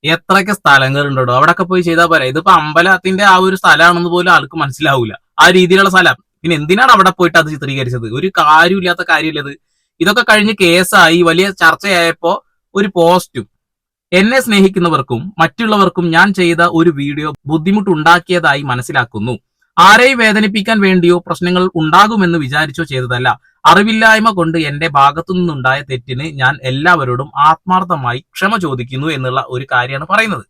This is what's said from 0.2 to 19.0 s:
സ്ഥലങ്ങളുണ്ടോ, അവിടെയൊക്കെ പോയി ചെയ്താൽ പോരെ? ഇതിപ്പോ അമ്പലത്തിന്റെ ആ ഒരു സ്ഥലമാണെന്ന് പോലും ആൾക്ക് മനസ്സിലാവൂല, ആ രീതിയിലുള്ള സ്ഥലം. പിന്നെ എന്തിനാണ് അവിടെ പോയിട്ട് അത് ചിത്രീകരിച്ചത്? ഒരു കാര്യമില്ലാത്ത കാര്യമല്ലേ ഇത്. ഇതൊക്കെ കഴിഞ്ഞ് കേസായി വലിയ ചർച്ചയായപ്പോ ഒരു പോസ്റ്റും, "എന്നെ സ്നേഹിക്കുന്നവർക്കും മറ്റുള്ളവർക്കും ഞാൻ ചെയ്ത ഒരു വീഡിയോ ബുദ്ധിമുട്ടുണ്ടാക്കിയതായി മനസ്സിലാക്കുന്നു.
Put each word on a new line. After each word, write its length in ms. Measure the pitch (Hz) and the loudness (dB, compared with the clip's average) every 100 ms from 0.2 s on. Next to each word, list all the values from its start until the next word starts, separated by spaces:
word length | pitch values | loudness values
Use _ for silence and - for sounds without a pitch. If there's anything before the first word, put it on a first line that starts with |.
| _ 190 190 202 | _ -2 -2 -4
സ്ഥലങ്ങളുണ്ടോ, 720 | 156 139 131 139 143 135 127 123 | 0 2 2 -2 -4 -2 -2 0
അവിടെയൊക്കെ 260 | 151 170 180 | 0 0 -2
പോയി 120 | 185 170 | -2 0
ചെയ്താൽ 200 | 165 170 | 0 2
പോരെ? 160 | 160 131 | 0 0
ഇതിപ്പോ 200 | 143 180 175 | -2 2 2
അമ്പലത്തിന്റെ 640 | 151 151 180 185 185 190 202 | 2 0 2 0 0 0 2
ആ 40 | 185 190 | 4 2
ഒരു 100 | 185 | 0
സ്ഥലമാണെന്ന് 500 | 180 151 170 175 175 | 0 4 4 2 -2
പോലും 180 | 175 175 170 | -2 2 0
ആൾക്ക് 200 | 135 160 | 0 -8
മനസ്സിലാവൂല, 500 | 143 127 151 135 113 - _ - | -8 -4 -2 -2 -4 -8 _ 0
ആ 40 | 165 180 | 4 4
രീതിയിലുള്ള 360 | 180 190 196 | 4 2 2
സ്ഥലം. 220 | 185 170 127 _ _ | 2 0 -2 _ _
പിന്നെ 140 | 165 160 | -4 -4
എന്തിനാണ് 320 | 151 190 262 | -2 0 4
അവിടെ 180 | 220 190 185 | 4 4 2
പോയിട്ട് 200 | 175 165 | 0 0
അത് 60 | 151 | -2
ചിത്രീകരിച്ചത്? 520 | 151 139 135 123 120 113 123 | -6 -8 -6 -6 -6 -8 -6
ഒരു 100 | 185 185 | -4 -2
കാര്യമില്ലാത്ത 680 | 151 156 170 196 180 175 175 | 2 4 4 0 -2 -4 -2
കാര്യമല്ലേ 320 | 160 156 147 | -2 -2 -6
ഇത്. 80 | 139 143 _ _ _ _ | -10 -14 _ _ _ _
ഇതൊക്കെ 240 | 175 208 233 | -2 -2 2
കഴിഞ്ഞ് 240 | 214 208 214 | 2 2 0
കേസായി 580 | 180 175 180 202 165 170 170 | 2 2 2 4 4 4 2
വലിയ 180 | 165 196 190 | 2 -2 0
ചർച്ചയായപ്പോ 720 | 165 - 196 180 170 165 165 196 _ _ _ | -2 0 -2 -2 -2 -2 -4 -4 _ _ _
ഒരു 140 | 196 202 185 | -4 -4 2
പോസ്റ്റും, 500 | 165 180 - 127 98 _ _ _ _ _ _ | 2 2 0 -14 -14 _ _ _ _ _ _
"എന്നെ 260 | 180 202 262 | 0 2 0
സ്നേഹിക്കുന്നവർക്കും 760 | 247 202 190 190 170 151 131 117 170 - | 0 2 2 2 -2 -2 -4 -6 -8 -4
മറ്റുള്ളവർക്കും 640 | 160 - 226 208 180 - 175 | -4 -2 -2 0 0 0 -2
ഞാൻ 140 | 165 190 190 | 2 0 2
ചെയ്ത 240 | 175 170 175 170 | 0 2 0 2
ഒരു 120 | 170 143 | 0 0
വീഡിയോ 280 | 143 147 151 139 143 | -6 -6 -8 -10 -4
ബുദ്ധിമുട്ടുണ്ടാക്കിയതായി 1120 | 160 160 208 202 160 156 170 - 175 160 143 135 | -4 0 -2 0 0 2 2 0 -2 0 -2 -4
മനസ്സിലാക്കുന്നു. 640 | 123 123 139 | -6 -4 -4